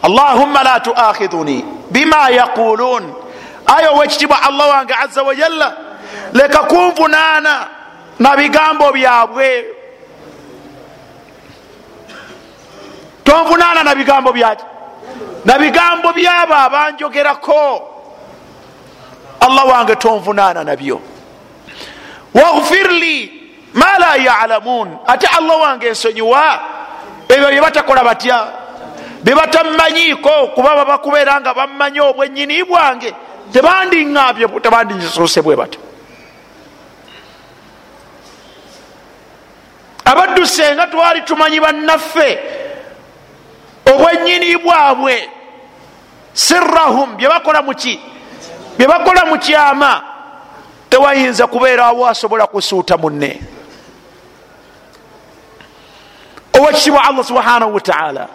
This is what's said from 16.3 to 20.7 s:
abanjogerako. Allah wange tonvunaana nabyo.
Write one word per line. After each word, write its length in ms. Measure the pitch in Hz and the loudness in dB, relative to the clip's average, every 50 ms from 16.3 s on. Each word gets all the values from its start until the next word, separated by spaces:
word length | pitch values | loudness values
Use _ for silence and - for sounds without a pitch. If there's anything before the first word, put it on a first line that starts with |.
| 349 349 349 330 311 | 2 2 2 2 2
abanjogerako. 1400 | 285 269 262 277 285 302 302 294 294 294 294 226 285 285 294 285 285 - - 285 302 294 277 247 190 - - - - - - - - - - - - - - - - - - - - - - - - - - - - - - - - | 2 2 2 2 0 -2 -2 -4 -8 -10 -6 -4 -2 -2 -2 -2 -4 -2 0 0 2 2 0 -2 -4 -8 -14 -20 -20 -20 -20 -20 -20 -20 -20 -20 -20 -20 -20 -20 -20 -20 -20 -20 -20 -20 -20 -20 -20 -20 -20 -20 -20 -20 -20 -4 -2
Allah 280 | 240 254 262 277 277 | 0 2 2 2 2
wange 280 | 262 254 240 233 214 220 | 4 2 2 2 0 -2
tonvunaana 680 | 220 - 226 226 208 170 190 208 202 196 190 170 170 156 | 0 0 -2 -2 -2 -4 -4 -2 0 0 0 0 -2 -6
nabyo. 380 | 147 | -6